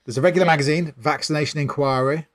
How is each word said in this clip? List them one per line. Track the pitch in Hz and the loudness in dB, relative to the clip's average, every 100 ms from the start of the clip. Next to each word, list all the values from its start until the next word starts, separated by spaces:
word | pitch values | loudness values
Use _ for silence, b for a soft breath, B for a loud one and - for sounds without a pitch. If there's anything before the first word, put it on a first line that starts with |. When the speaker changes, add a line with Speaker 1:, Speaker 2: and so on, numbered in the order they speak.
| - | -10
Speaker 1:
There's | 117 | 0
a | |
regular | 175 175 170 | 2 4 4
Speaker 2:
Yeah. | |
Speaker 1:
magazine, | 156 139 160 160 123 | 2 2 0 -2 -4
Vaccination | 151 139 - 151 143 151 | -2 -2 -2 -2 -2 -2
Inquiry | 135 - 139 131 135 156 - | -4 -2 0 0 0 -2 -8